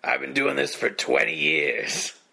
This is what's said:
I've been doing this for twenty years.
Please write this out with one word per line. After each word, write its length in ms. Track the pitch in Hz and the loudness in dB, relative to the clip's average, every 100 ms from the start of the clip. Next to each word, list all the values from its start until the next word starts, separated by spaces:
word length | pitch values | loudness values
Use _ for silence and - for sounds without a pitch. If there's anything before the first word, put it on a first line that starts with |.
I've 180 | - 65 | -2 -2
been 140 | 67 | -2
doing 220 | - 69 69 | 0 0 2
this 180 | - | -2
for 160 | - - | 0 -2
twenty 440 | - - - - | -2 2 4 2
years. 760 | 78 76 78 73 - - - - - _ | 2 0 2 2 0 -2 -2 -4 -8 _